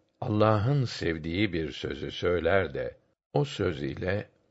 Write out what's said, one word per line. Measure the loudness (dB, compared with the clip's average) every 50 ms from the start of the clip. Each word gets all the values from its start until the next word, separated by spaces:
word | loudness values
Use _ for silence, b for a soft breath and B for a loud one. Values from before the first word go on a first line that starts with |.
| _ _ _ -8
Allah'ın | -4 0 2 4 6 6 4 4 4 2 2 2 0
sevdiği | -2 -4 -4 -2 -2 -2 -2 -4 -4 0 0 0 0
bir | 0 -2 -2 -4
sözü | -6 -6 -6 -6 -6 -6 -8 -8
söyler | -6 -2 0 2 2 2 4 4 4 4 2 0 -2
de | -6 -6 -6 -8 _ _ _ _ _ _ _
o | 0 0 0
söz | 0 -2 -2 -2 -2 -2 -2
ile | -4 -6 -6 -4 -4 -2 -2 -4 -4 -10 _ _ _ _